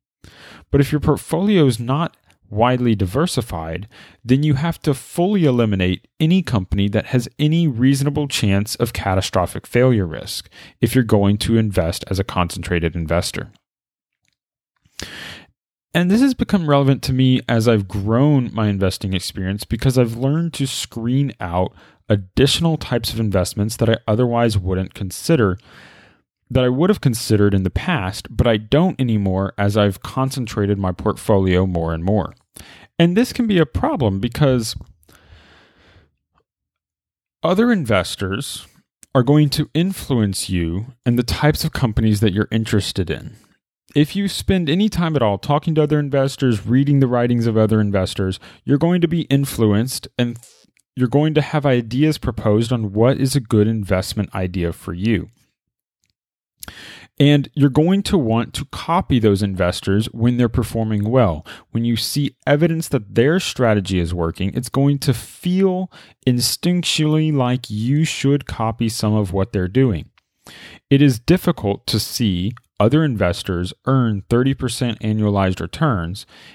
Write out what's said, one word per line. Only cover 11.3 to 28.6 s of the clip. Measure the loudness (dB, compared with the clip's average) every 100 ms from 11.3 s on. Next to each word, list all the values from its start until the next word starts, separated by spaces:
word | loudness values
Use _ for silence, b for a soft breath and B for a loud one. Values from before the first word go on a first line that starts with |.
| 2
to | 2 2
invest | 2 0 -2 -4 -6
as | -4
a |
concentrated | -4 -2 -4 -4 -4 -2 -2
investor. | -4 -2 -2 -2 -8 -12 _ _ _ _ _ _ _ _ _ _ _ _ _ _ _ B B B B B _ _ _ _ 0
And | 2
this | 4
has | 2
become | 2 0 0 2
relevant | 4 4 2
to | 0
me | 2 4 2 2
as | 2 4
I've | 2 0
grown | -4 0 2 4 4 0
my | -2 0
investing | 2 0 -2 -4
experience | -4 -6 -8 -6 -6
because | -6 -2 0 2
I've | 0 0
learned | -2 -2 -4
to | -4 -6
screen | -6 -10 -8 -2 0 -2 -4
out | -6 -2 -4 b b b _
additional | -2 -2 2 2 2 0 -2
types | -2 -4 -4
of | -4
investments | -2 0 -2 -2 -4 0
that | 0
I | 0 0
otherwise | 0 0 2 2 0
wouldn't | -2 -4 -4
consider, | -8 -10 -10 0 2 4 0 B B B B B B B _ _
that | 0
I | 0
would | 2 0
have | 2
considered | 0 -2 0 2 4
in | 2
the | 0
past, | -2 -4 -4 -4 -8 -14
but | -2 0
I |
don't | 0